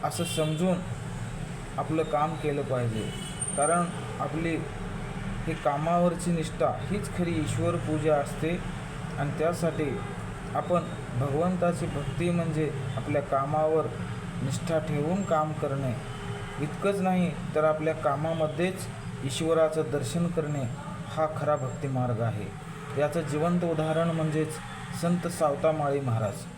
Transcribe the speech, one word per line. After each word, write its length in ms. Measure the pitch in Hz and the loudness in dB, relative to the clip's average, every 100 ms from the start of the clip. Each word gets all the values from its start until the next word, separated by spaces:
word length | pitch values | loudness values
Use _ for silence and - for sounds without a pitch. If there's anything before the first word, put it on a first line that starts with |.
असं 200 | 147 - | -4 -2
समजून 540 | 170 - 156 156 185 175 - - - - - - - - - - | -2 0 0 2 2 2 0 -6 -6 -6 -6 -6 -6 -6 -6 -4
आपलं 240 | - 160 | 0 0
काम 320 | 156 147 156 | 2 2 2
केलं 280 | 156 151 143 | 0 0 0
पाहिजे. 480 | 123 127 120 110 101 - - - - - | 0 0 0 0 -4 -6 -8 -6 -4 0
कारण 300 | 147 175 175 - - - | 4 4 2 -2 -6 -4
आपली 340 | 143 151 165 160 - - - - - - - - - | -4 -2 0 0 -4 -6 -6 -6 -6 -6 -4 -4 -4
ही 80 | |
कामावरची 760 | 160 151 143 160 175 175 170 180 | 0 0 2 2 4 4 4 0
निष्ठा 400 | 165 156 - 151 - - | 0 0 0 0 0 -2
हीच 180 | 208 - - | -2 -2 -2
खरी 220 | 170 165 | 0 2
ईश्वर 360 | 151 156 165 165 | 0 2 0 0
पूजा 400 | - 156 156 147 | 0 0 4 4
असते 340 | 135 - 156 175 - - - - - - | 2 -2 -2 0 -4 -6 -8 -8 -6 -2
आणि 200 | 143 - | -2 2
त्यासाठी 520 | 156 175 170 151 147 - - - - - - | 0 2 0 0 -2 -2 -4 -6 -8 -8 -4
आपण 280 | 135 151 175 - - - 117 | -2 2 0 0 -6 -4 -2
भगवंताची 680 | 139 143 175 185 175 170 160 | 0 2 2 4 2 2 -2
भक्ती 440 | 143 143 - 175 | -2 -2 0 2
म्हणजे 400 | 175 165 156 151 143 139 - | 2 2 0 0 0 -4 -4
आपल्या 260 | - 147 | 0 0
कामावर 640 | 143 135 139 156 156 160 143 - - - - - | 2 0 2 2 4 4 2 -2 -6 -6 -6 -4
निष्ठा 360 | 139 - - 160 | -2 -2 0 0
ठेवून 440 | 156 147 151 196 | 0 0 0 0
काम 300 | 190 156 156 | 2 2 2
करणे 400 | 151 147 139 135 110 - - - - - - | 0 -2 0 -2 -4 -6 -8 -6 -6 -6 -6
इतकंच 380 | 151 - 196 196 | -6 0 0 2
नाही, 300 | 185 180 170 151 - | 2 2 2 0 -2
तर 100 | 156 | 4
आपल्या 300 | 156 156 156 | 4 4 0
कामामध्येच 920 | 151 151 139 160 165 151 143 180 190 - - - - | 2 0 2 0 0 0 2 0 0 -8 -8 -8 -4
ईश्वराचं 680 | 131 - 160 160 156 156 139 | -4 0 2 6 4 4 0
दर्शन 340 | 143 127 170 170 | 0 0 0 2
करणे 360 | 165 147 143 120 - - - - | 0 0 -2 -2 -4 -8 -8 -6
हा 180 | 156 156 - | 0 0 2
खरा 180 | 151 147 | 2 2
भक्ती 320 | 131 - 139 | 0 -4 -2
मार्ग 320 | 131 123 113 | 0 0 2
आहे. 240 | 117 107 98 - - - - 131 | 0 -2 -6 -8 -10 -10 -6 0
याचं 200 | 147 165 | 0 0
जिवंत 440 | 151 151 165 175 | 0 2 2 2
उदाहरण 460 | 170 156 156 160 170 | 2 2 2 2 2
म्हणजेच 420 | 160 156 151 156 - - - - - | 2 2 2 0 -4 -10 -10 -8 -2
संत 240 | 170 175 170 | 2 2 0
सावता 440 | - 151 143 160 | 2 2 4 4
माळी 280 | 156 143 139 | 4 2 2
महाराज. 420 | 131 113 104 - - | 2 2 0 -2 -10